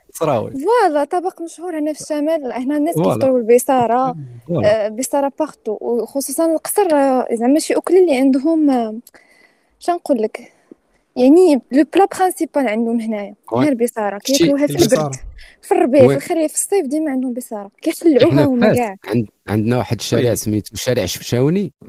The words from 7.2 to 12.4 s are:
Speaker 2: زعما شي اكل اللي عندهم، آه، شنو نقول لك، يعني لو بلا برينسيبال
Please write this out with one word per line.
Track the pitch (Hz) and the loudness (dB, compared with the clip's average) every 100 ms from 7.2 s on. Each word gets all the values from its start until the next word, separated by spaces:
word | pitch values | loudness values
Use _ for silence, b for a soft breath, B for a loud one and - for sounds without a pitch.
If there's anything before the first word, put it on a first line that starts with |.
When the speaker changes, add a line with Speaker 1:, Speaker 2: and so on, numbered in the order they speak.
| - | 0
Speaker 2:
زعما | 233 240 302 | -2 2 2
شي | - | 2
اكل | 269 - 359 | -2 2 4
اللي | 359 254 | 4 4
عندهم، | 269 262 294 320 294 | 2 2 2 2 2
آه، | 254 226 220 - b b b b b b b | 2 -2 -8 -16 b b b b b b b
شنو | - 349 | -6 -4
نقول | - 254 | -2 -2
لك، | 214 - 240 _ _ - _ _ _ 262 | -2 -6 -20 _ _ -20 _ _ _ 2
يعني | 254 330 370 277 - | 6 6 6 4 0
لو | 262 302 330 | 0 2 2
بلا | 392 - | 2 2
برينسيبال | 370 359 | -2 -2